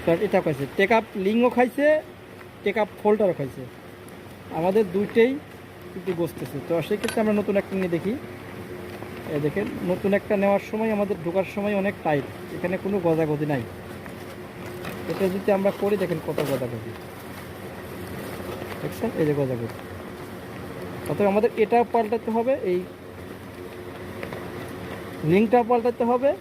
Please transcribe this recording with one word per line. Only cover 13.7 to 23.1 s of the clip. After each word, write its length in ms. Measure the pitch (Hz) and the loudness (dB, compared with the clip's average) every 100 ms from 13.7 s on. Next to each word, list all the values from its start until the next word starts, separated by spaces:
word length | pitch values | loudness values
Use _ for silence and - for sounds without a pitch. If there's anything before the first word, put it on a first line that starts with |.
| - - - - - - - - - - - - - - | -10 -12 -12 -12 -12 -12 -12 -14 -12 -12 -10 -8 -8 -6
এটা 140 | 165 190 | 0 0
যদি 140 | 196 190 196 | 2 2 4
আমরা 120 | 196 - | 4 2
করি, 160 | 202 202 | 0 2
দেখেন 160 | 175 160 - | 0 0 -2
কত 120 | 151 143 | -2 0
গজাগজি, 420 | 135 123 117 113 110 - - - - - - - - - - - - - - - - - - | 0 -2 -6 -8 -10 -12 -14 -12 -12 -12 -12 -12 -12 -10 -10 -8 -8 -8 -8 -8 -8 -8 -6
দেখছেন? 280 | 147 - 226 - | -6 -2 -4 2
এই 60 | 156 | 2
যে 60 | 143 | 2
গজাগজি। 360 | 135 120 113 - - - - - - - - - - - - - - | 0 0 -4 -8 -10 -12 -12 -12 -12 -12 -12 -12 -10 -10 -10 -8 -6
অতএব 180 | 151 202 | 2 4
আমাদের 180 | 202 226 - | 6 2 2
এটাও 220 | 208 233 233 | 4 4 4
পাল্টাতে 360 | 233 214 226 226 220 | 2 2 -2 0 0
হবে, 160 | 233 269 190 | 2 0 2
এই 80 | 180 185 - - | 0 -2 -12 -14